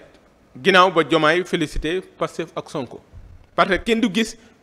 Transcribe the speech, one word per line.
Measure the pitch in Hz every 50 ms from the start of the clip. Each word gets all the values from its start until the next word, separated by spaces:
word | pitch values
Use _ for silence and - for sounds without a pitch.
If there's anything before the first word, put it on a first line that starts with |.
| - - _ - _ _ _ _ _ _ _ 127 131
ginnaaw | 190 196 185 180 190
ba | 165 165 156
Diomaye | 131 160 160 156 151 165 180 185
félicité | - - 165 151 - - - - 151 175 185
Pastef | 180 - _ - 170 151 - - 165 160 -
ak | 156 - -
Sonko, | - 156 123 113 - - _ _ - - - - - - - _ -
parce | - 175 185
que | 185
kenn | 175 - 233 226 226
du | 214 214 170
gis | 226 226 226 - - - - _ _